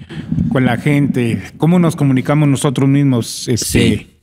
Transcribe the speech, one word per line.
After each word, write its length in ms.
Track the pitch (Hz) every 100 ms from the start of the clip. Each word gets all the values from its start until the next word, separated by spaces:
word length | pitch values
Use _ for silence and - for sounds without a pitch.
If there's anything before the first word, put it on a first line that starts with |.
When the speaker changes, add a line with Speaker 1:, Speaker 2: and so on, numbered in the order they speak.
| - - - - -
Speaker 1:
Con 140 | 131
la 120 | 127 117
gente. 640 | 151 143 143 127 120 101 - -
¿Cómo 220 | 156 180
nos 160 | 165
comunicamos 540 | - 143 127 123 147 147
nosotros 400 | 131 151 135 139
mismos? 580 | 139 143 120 107 - -
Este, 200 | 113 -
Speaker 2:
Sí. 440 | - 117 104 - _